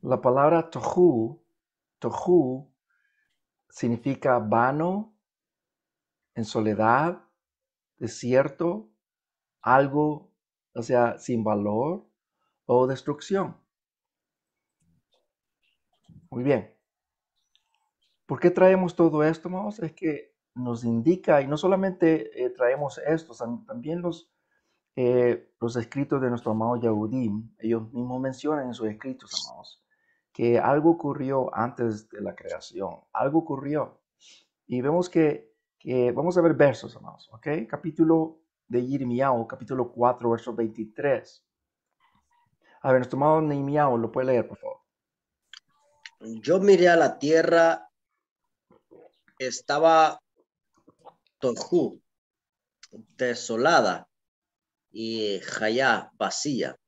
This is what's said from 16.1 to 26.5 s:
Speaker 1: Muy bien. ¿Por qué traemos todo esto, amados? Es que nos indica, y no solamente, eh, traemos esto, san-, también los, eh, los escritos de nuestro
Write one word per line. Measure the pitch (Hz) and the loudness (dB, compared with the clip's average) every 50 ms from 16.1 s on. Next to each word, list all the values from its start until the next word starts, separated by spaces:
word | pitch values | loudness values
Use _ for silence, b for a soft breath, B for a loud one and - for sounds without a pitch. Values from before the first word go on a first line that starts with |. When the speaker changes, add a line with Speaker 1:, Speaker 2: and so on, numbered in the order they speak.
| - - _ _ | -20 -20 _ _
Speaker 1:
Muy | - 123 123 | -8 -4 0
bien. | 139 139 113 101 - _ _ _ _ _ _ _ _ _ _ _ _ _ _ _ _ _ _ _ _ _ _ _ _ _ _ _ _ _ _ _ | 0 0 0 -2 -8 _ _ _ _ _ _ _ _ _ _ _ _ _ _ _ _ _ _ _ _ _ _ _ _ _ _ _ _ _ _ _
¿Por | _ 143 127 | _ -8 2
qué | - 175 | 2 2
traemos | 170 185 185 185 190 190 185 175 170 | 4 6 6 6 6 4 2 -2 0
todo | - 170 165 151 151 151 | 2 2 2 4 4 2
esto, | 156 160 160 - 175 | 2 0 -2 -6 -10
amados? | 185 185 202 208 208 - | -10 -8 -8 -8 -10 -10
Es | 170 156 - | -10 -12 -10
que | - 190 160 147 - - _ _ _ _ _ _ | -6 -6 -6 -6 -6 -10 _ _ _ _ _ _
nos | 123 123 123 117 117 123 | -8 -6 -6 -6 -4 -2
indica, | 117 117 117 117 156 185 180 - - 160 143 | -2 -2 0 2 2 0 0 2 2 2 2
y | 135 131 | 2 0
no | 147 151 | -4 -2
solamente, | - 185 196 190 190 190 185 185 180 165 160 151 - - - - 127 | 0 0 0 2 0 -4 -2 2 2 2 2 2 -2 -8 -8 -6 -6
eh, | 123 | -6
traemos | 123 - 127 120 131 139 147 139 - - | -2 0 0 0 0 0 -4 -8 -8 -8
esto, | - 143 160 160 160 _ 120 | -4 -2 -4 -4 -4 _ -14
san-, | - 123 113 120 113 - | -12 -10 -10 -10 -10 -12
también | - 110 120 120 147 165 175 | -14 -14 -12 -8 -8 -8 -6
los, | 175 175 165 - - _ _ _ _ _ _ _ _ _ _ _ _ _ _ | -6 -6 -8 -8 -14 _ _ _ _ _ _ _ _ _ _ _ _ _ _
eh, | - 127 123 123 123 123 120 117 120 - _ _ _ | -2 0 2 2 4 2 2 0 -2 -6 _ _ _
los | 117 120 117 | -8 -6 -4
escritos | 123 113 - - 139 143 - 151 135 | -6 -8 -6 -6 -6 -4 -2 -2 -2
de | 131 123 | 0 -2
nuestro | 120 120 - 120 | -2 -2 -4 -4